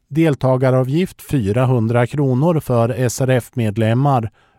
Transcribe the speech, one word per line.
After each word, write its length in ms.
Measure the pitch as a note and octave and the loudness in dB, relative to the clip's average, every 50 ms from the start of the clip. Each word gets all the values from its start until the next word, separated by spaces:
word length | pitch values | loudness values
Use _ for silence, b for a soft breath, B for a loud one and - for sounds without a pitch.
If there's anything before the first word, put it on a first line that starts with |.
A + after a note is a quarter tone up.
| _ - | _ -6
Deltagaravgift 1120 | C#3 D#3+ E3 D#3+ C#3 - - C3 C3 B2+ C3+ C3 B2+ C3 C3 B2+ C#3 E3 F#3+ - - - - | -2 0 2 2 0 0 0 0 0 2 2 2 2 2 0 0 -2 -2 -2 -4 -6 -12 -8
fyrahundra 840 | - - C#3 G#2 F#2+ G#2 B2 C3 B2+ B2+ A#2+ A2 A2+ A#2 A#2+ B2 | -4 -2 -2 0 0 0 0 0 2 2 0 0 0 0 0 0
kronor 540 | - - D3 C#3+ C3+ B2+ B2 D3 F3 E3+ D3+ | 0 -2 -2 -2 0 0 2 2 2 0 0
för 280 | - - B2+ A#2+ A#2 A#2 | -2 0 0 0 0 0
S 320 | A#2+ A#2+ C3 A#2 - - | 0 -2 -2 -2 -2 -2
R 80 | C3+ B2 | 0 0
F-medlemmar, 1040 | B2+ A#2+ - - - B2 A#2 G#2+ G2 A2 A2 A2 A2+ B2 C#3 C#3+ C3+ C#3+ A2+ G#2 b b b b b | 0 0 -2 -4 -4 -4 -4 -2 -2 0 0 0 0 0 0 0 0 0 -2 -4 b b b b b